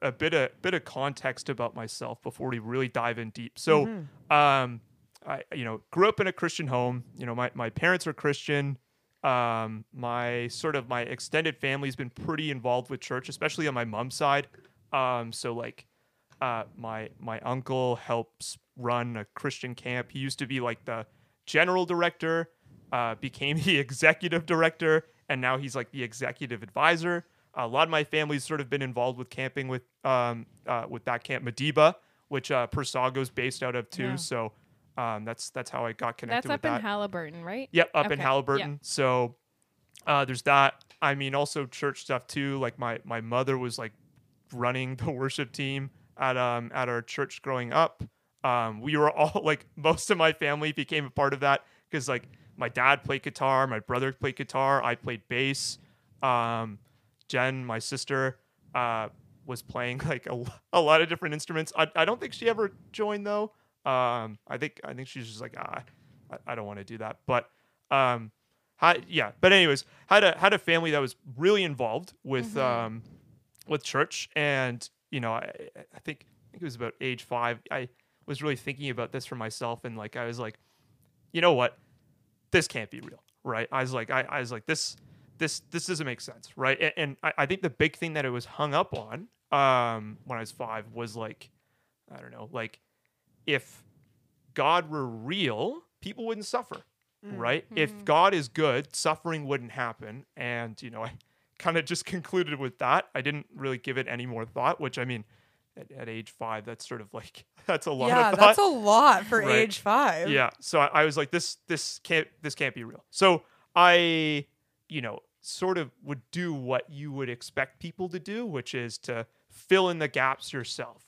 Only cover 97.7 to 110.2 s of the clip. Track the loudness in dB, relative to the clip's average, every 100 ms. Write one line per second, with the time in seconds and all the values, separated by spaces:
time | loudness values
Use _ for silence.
97.7 | -2 -2 -2 4 6 8 6 -2 0 2
98.7 | 2 -2 -2 -2 -2 -4 -6 -2 -4 -4
99.7 | -6 -6 -6 -14 -16 -18 -10 -6 -6 -8
100.7 | -10 -14 -10 -10 -12 _ _ _ _ 0
101.7 | 0 -2 -6 -6 -8 -4 -2 -2 -4 -6
102.7 | -2 2 2 2 -4 -4 -4 -10 -10 -6
103.7 | -6 -4 -6 -4 -6 -8 -8 -8 -2 0
104.7 | 0 -4 -4 -6 -6 -10 _ _ _ _
105.7 | -20 -18 -14 -12 -10 -14 -12 -8 -8 -8
106.7 | -14 -12 -12 -12 -14 -16 -20 -20 _ -4
107.7 | -2 -2 0 4 6 6 10 8 10 4
108.7 | 4 6 8 8 6 4 0 4 4 2
109.7 | -2 2 4 4 2